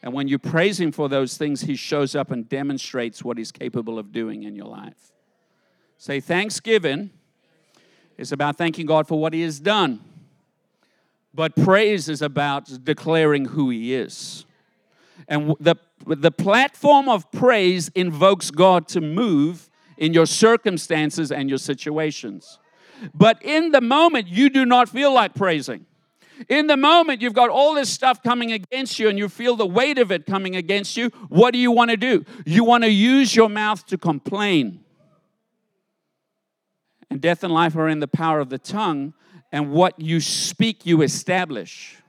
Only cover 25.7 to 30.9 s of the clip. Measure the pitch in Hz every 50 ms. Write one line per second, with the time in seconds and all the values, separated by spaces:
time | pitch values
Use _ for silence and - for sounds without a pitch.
25.7 | 117 90 - _ _ _ _ _ _ _ _ _ _ 277 247 _ 247 294 302 302
26.7 | 294 269 269 294 330 349 330 311 269 220 220 247 208 247 247 233 - 247 285 302
27.7 | 311 294 269 196 - - 262 262 247 - _ 233 247 240 240 233 226 214 185 _
28.7 | 247 262 262 - - - 226 214 202 202 208 196 - - 233 247 247 220 220 185
29.7 | 175 226 262 294 294 262 240 185 196 170 147 - 196 190 190 185 185 185 180 165
30.7 | 196 202 196 -